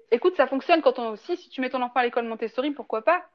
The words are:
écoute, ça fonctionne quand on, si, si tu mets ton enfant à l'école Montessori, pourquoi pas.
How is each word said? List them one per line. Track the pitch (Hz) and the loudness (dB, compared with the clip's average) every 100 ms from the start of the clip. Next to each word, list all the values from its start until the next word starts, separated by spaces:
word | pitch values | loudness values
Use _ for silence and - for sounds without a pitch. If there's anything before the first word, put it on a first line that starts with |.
| - | 0
écoute, | 247 359 359 | 2 2 2
ça | 254 | 2
fonctionne | 269 - 330 | 0 2 2
quand | 285 247 | 4 0
on, | 226 208 | -2 -8
si, | - 349 | -8 -10
si | - | -8
tu | - | -8
mets | 254 | -4
ton | 262 | -4
enfant | 240 262 | -2 0
à | |
l'école | 240 240 233 | 0 -2 -4
Montessori, | 226 220 - 294 | -4 -6 -4 -4
pourquoi | 285 - 220 | -6 -6 -2
pas. | 226 349 - | 0 0 -2